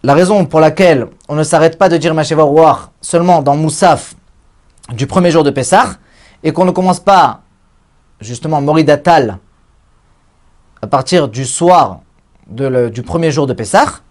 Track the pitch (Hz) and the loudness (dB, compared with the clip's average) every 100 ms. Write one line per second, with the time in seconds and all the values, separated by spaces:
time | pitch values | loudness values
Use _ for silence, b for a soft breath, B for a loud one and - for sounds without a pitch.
0 | 135 147 180 208 165 160 156 156 185 143 | 2 2 2 0 0 2 2 2 2 2
1 | 110 _ - 147 156 165 160 160 190 170 | -2 _ -8 -6 -2 2 0 2 0 2
2 | 160 160 147 156 151 151 160 139 - _ | -2 -2 -2 0 2 4 2 2 -6 _
3 | - 170 175 170 143 143 156 151 185 151 | -4 -2 2 0 0 -2 -2 0 0 0
4 | - - _ _ _ _ _ _ - 117 | -4 -20 _ _ _ _ _ _ -16 -8
5 | 139 190 180 160 143 139 127 196 240 - | -4 0 2 2 0 -2 0 0 0 -6
6 | b b b b 160 156 185 180 185 180 | b b b b -6 0 0 0 -2 -2
7 | - 190 143 101 _ _ _ _ _ _ | 2 2 2 -2 _ _ _ _ _ _
8 | _ _ 107 123 156 156 139 160 147 143 | _ _ -16 -12 -4 -4 0 2 2 2
9 | - 170 120 95 _ _ _ _ _ _ | 2 2 0 -6 _ _ _ _ _ _
10 | _ _ _ _ _ _ _ _ 104 135 | _ _ _ _ _ _ _ _ -4 -4
11 | 131 175 139 110 131 - 170 175 120 92 | 0 -2 -2 -6 -8 -2 2 4 2 -4
12 | _ _ _ _ _ 113 135 127 120 110 | _ _ _ _ _ -8 -4 -2 -2 -6
13 | 120 165 165 139 139 107 110 196 294 - | -6 -2 -2 -2 -4 -4 0 0 0 -6
14 | _ | _